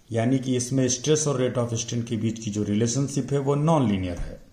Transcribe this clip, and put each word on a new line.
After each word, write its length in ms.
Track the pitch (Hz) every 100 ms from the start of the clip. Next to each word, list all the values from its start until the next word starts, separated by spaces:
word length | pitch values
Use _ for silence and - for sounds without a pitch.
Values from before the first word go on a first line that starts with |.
| -
यानी 280 | 113 113 131
कि 160 | 127 123
इसमें 320 | 120 135 127
स्ट्रेस 380 | 123 - 151 147
और 140 | 127
rate 260 | 127 123 117
of 140 | 113
strain 280 | - 120 113
के 80 | 113
बीच 220 | 110 101
की 120 | -
जो 120 | 104
relationship 680 | 101 104 117 127 139 139 135
है 80 | 143
वो 160 | 135 143
नॉन 340 | 151 160 120
लीनियर 280 | 98 90 85
है। 220 | - - -